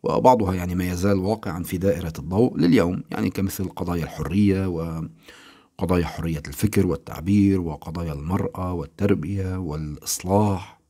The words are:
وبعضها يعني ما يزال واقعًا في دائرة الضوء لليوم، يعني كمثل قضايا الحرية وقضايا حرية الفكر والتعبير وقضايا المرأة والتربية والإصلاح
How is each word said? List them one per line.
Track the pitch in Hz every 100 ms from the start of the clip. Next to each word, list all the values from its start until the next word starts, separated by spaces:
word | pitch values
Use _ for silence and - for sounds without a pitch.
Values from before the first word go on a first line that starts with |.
وبعضها | - 76 127 123 92
يعني | 92 90
ما | 90 90
يزال | 90 98 98
واقعًا | 92 110 104 85
في | 85 90
دائرة | 95 - 82 80
الضوء | 71 95 123 -
لليوم، | 85 117 85 92 -
يعني | - -
كمثل | - 95 - 92
قضايا | - 90 87
الحرية | 78 - 71 95 101 95 95
وقضايا | 82 82 80 80 - - - - - _ - 87 90 85
حرية | - 82 78 -
الفكر | - 104 - 92
والتعبير | 80 - 62 85 101 98 95
وقضايا | 82 73 - 80 82
المرأة | 73 76 95 98 - 90
والتربية | 87 76 - 101 95 90 98 92 92
والإصلاح | 87 78 76 73 - - 90 101 107 95 - - _